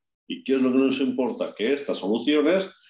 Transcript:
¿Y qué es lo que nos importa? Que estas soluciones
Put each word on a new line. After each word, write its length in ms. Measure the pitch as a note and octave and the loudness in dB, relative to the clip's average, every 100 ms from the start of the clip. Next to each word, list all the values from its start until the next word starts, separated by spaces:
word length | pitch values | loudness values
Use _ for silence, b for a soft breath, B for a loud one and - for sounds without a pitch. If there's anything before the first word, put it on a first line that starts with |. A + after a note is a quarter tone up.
| _ _ _ | _ _ _
¿Y 160 | - - | -10 0
qué 100 | C3 | 2
es 60 | |
lo 100 | B2+ | 4
que 60 | C3 | 4
nos 240 | C3+ C3 | 2 2
importa? 520 | C3 B2+ A#2+ - E2 | -2 0 -2 -2 -8
Que 200 | - A2 | -4 -2
estas 240 | C#3 - F#2 | -2 -2 -6
soluciones 760 | G2 A2+ - D3+ C#3+ F#3+ F#3+ b | -2 -2 2 2 2 0 -2 b